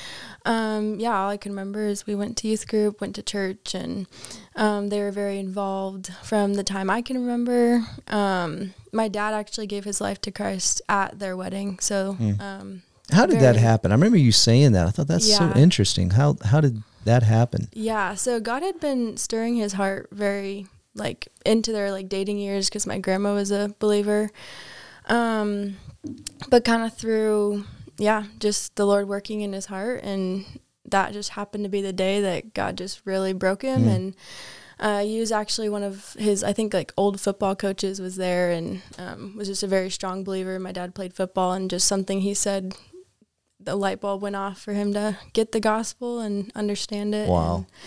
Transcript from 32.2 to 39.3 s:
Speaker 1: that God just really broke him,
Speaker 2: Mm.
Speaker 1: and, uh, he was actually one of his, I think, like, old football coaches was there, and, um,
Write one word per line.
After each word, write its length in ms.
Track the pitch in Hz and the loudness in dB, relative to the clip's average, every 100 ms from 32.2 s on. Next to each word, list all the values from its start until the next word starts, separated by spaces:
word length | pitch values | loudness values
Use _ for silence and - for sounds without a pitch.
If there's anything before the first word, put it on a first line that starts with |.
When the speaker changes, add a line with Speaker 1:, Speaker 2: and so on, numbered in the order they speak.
Speaker 1:
that 320 | 196 175 220 | 0 -2 -4
God 220 | - 202 175 | -4 -4 -4
just 240 | 190 - 196 | -8 -10 -4
really 260 | 190 190 | -2 -2
broke 300 | 185 190 196 | 0 0 0
him, 220 | 262 262 226 | 0 2 4
Speaker 2:
Mm. 80 | |
Speaker 1:
and, 200 | 185 190 - - - - - - - | 2 -2 -8 -16 -18 -18 -20 -20 -6
uh, 220 | 214 208 | -2 0
he 180 | 208 220 | 0 -2
was 140 | 220 | 0
actually 360 | 214 208 - 214 | 0 -2 -2 -2
one 120 | 208 | -2
of 320 | 202 196 - - | -4 -8 -14 -2
his, 260 | 214 196 | 0 2
I 80 | - | 0
think, 200 | 208 214 | 0 0
like, 180 | 190 208 - | 0 -2 0
old 240 | 202 196 | 0 0
football 360 | 202 196 196 196 | -2 0 -2 0
coaches 420 | 196 190 196 190 | -2 -2 -4 -4
was 160 | 185 185 | -8 -4
there, 340 | 180 180 175 | -2 2 2
and, 320 | 170 170 185 - - | 0 -4 -8 -12 -14
um, 360 | 180 - 202 | -14 -12 -14